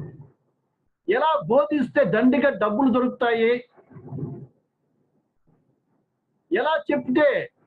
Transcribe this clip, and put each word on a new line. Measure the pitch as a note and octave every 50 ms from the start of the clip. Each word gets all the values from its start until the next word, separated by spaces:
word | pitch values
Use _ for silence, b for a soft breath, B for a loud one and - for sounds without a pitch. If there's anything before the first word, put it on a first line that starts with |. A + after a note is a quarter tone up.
| - - - - - - _ _ _ _ _ _ _ _ _ _ _ _ _ _ _ E3+
ఎలా | G#3 B3+ D4+ D#4+ D#4 - E3+
బోధిస్తే | E3 A#3 C#4 D4 D4+ D4+ C#4+ B3 - - C#4+ C4
దండిగా | F3 G#3+ G#3+ B3 B3+ B3+ B3 C#4+ C#4
డబ్బులు | A#3 F#3+ G#3 G#3+ G#3 A#3+ C4+ C4
దొరుకుతాయి, | B3+ B3+ B3+ A#3+ - - B3 A#3 A#3 A3+ A3+ A#3 A#3+ A#3+ - _ _ _ _ _ - - - - - - - - - - - - _ _ _ _ _ _ _ _ _ _ _ _ _ _ _ _ _ _ _ _ _ _ _ _ _ _ _ _ _ _ _ _ _ _ _ _ _ _ _ -
ఎలా | D#4+ A3 C4+ D4+ D#4+ - - -
చెప్తే | D4 C4 B3 B3+ B3 D4+ D4+ C#4 A3+ E3+ C#3 - _ _ _